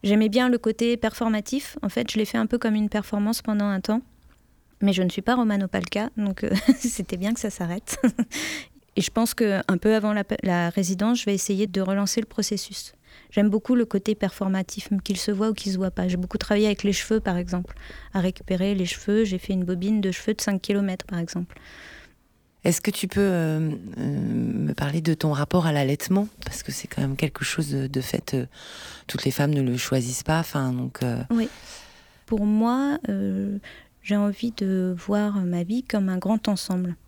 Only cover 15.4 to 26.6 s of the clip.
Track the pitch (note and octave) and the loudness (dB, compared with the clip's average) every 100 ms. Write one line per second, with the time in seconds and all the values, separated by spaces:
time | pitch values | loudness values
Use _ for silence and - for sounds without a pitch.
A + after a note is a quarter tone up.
15.4 | G#3+ G#3 G3+ F#3 F#3+ - F#3 F3+ F3+ G#3 | 0 -2 -2 -2 -2 0 -2 0 -2 -4
16.4 | - G#3 G#3+ G3+ G3+ G3 - A3 G#3 F3+ | 0 4 4 2 0 0 0 0 0 -2
17.4 | F3 F3+ F3+ - - - - G3 F3+ F#3 | -2 -4 -4 -12 -16 -18 -6 -2 0 -2
18.4 | - F#3 F#3+ G3+ F3 - - G#3 A3 F#3 | -4 0 0 0 -2 -4 0 2 2 0
19.4 | - F#3+ F3+ F#3 F#3+ G#3+ F#3+ F3+ - A3 | -2 -2 0 -2 0 2 0 0 -2 -2
20.4 | - F#3+ - G3+ G3+ F#3 - F3 E3+ F3+ | 0 -2 0 0 0 -2 -6 -4 -4 -4
21.4 | F3 - - - - - - _ _ _ | -6 -10 -20 -20 -20 -20 -20 _ _ _
22.4 | _ _ - E3+ - - F#3 G3+ G3+ F3 | _ _ 0 2 0 -2 -2 2 4 4
23.4 | D#3+ D#3 D#3 C#3 F2 - - C#3+ A#2 A#2 | 2 0 0 -4 -8 -6 -2 0 0 0
24.4 | A#2 - D3+ - C#3+ D#3+ D#3+ D#3 D#3 C#3+ | 0 0 -2 0 -2 0 0 2 2 0
25.4 | D3 F3+ E3 D3 C3+ C#3+ - F#3+ G#3 - | 2 2 4 2 2 0 2 0 0 -6
26.4 | - - | -10 -8